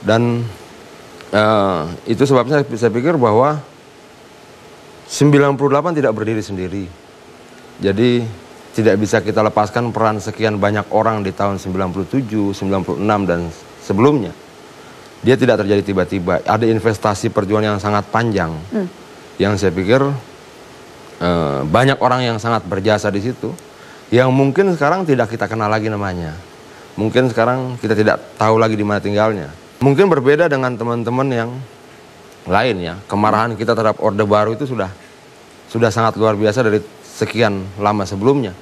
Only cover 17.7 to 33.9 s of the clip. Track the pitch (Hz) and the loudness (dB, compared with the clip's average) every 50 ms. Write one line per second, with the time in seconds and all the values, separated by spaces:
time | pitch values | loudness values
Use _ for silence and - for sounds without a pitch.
17.7 | 104 98 92 104 104 104 101 - - 113 117 117 107 98 87 80 80 78 82 98 | -2 -2 -2 0 -2 -2 -2 0 -2 0 0 0 0 -2 -2 -2 -4 -8 -10 -6
18.7 | - 220 190 - - - - - - - - - - - 95 101 107 95 101 95 | -6 -4 -4 -6 -8 -16 -20 -20 -20 -20 -20 -20 -4 -2 0 0 0 0 0 -2
19.7 | 85 95 95 92 117 135 139 139 143 131 - - - - - - - - - - | 0 -2 0 2 2 2 2 0 -2 -6 -10 -16 -20 -20 -20 -20 -20 -20 -20 -20
20.7 | - - - - - - - - - - 85 87 87 85 80 73 69 67 67 76 | -20 -20 -20 -20 -20 -20 -20 -20 -12 -6 -2 -2 0 0 0 0 -2 -2 -2 0
21.7 | 80 113 127 135 135 - - 123 123 127 127 120 113 107 104 117 117 110 - 90 | 2 2 4 2 2 2 2 2 2 2 0 -2 -4 -2 -2 -2 -2 -2 -2 -4
22.7 | 101 95 95 110 107 101 107 104 98 101 98 123 127 - - 110 175 - - - | -6 -2 2 2 0 2 0 -2 -2 -2 -4 -4 -6 -6 -8 -10 -10 -10 -18 -20
23.7 | - - - - - - - - - 120 131 131 127 135 139 139 131 - 196 196 | -20 -20 -20 -20 -20 -20 -8 0 2 4 4 4 4 4 2 2 2 2 2 2
24.7 | 175 156 143 143 170 190 185 160 139 120 117 104 113 110 98 98 110 110 110 104 | 2 2 2 0 2 0 0 0 0 0 0 -2 -2 -6 -4 -4 -4 -4 -2 -2
25.7 | 107 110 107 110 107 101 101 98 90 90 85 78 78 90 92 - - - - - | -2 -2 -2 -4 -4 -4 -4 -4 -6 -6 -8 -8 -10 -12 -16 -20 -20 -20 -20 -20
26.7 | - - - - - - 104 110 - 127 127 127 113 113 113 120 123 131 127 127 | -20 -20 -20 -16 -6 -4 -4 0 2 2 2 2 2 0 0 2 0 -2 -4 -8
27.7 | 123 120 - 110 110 101 107 107 - - - - - - 110 110 110 110 113 110 | -8 -6 -2 -2 0 2 2 2 2 0 -4 -14 -6 -2 2 2 4 4 2 2
28.7 | 110 104 104 104 104 101 - 101 101 104 107 110 110 98 76 71 78 - - - | 0 0 -2 -2 -2 -2 -2 -2 0 2 2 2 0 -2 -8 -10 -14 -20 -20 -20
29.7 | - - 127 139 139 135 196 196 165 143 120 135 147 151 175 165 139 131 131 127 | -8 0 2 2 4 4 4 4 4 2 4 2 4 4 4 2 2 0 0 -2
30.7 | 123 104 117 120 120 120 117 117 120 127 135 139 127 117 113 117 123 131 131 113 | -2 -4 -4 -4 -4 -2 -2 -2 -2 -2 -2 0 -2 -2 -4 -4 -8 -12 -14 -16
31.7 | - - - - - - - - - - - - - - - 90 90 104 117 131 | -20 -20 -20 -20 -20 -20 -20 -20 -20 -20 -20 -20 -20 -18 -6 0 0 2 2 2
32.7 | 110 92 87 82 85 98 104 - 101 104 104 107 107 107 110 120 113 95 113 110 | 0 -2 -4 -8 -8 -10 -8 -4 -2 0 2 2 2 2 0 0 -2 -4 0 0
33.7 | 117 107 113 110 | 0 2 2 0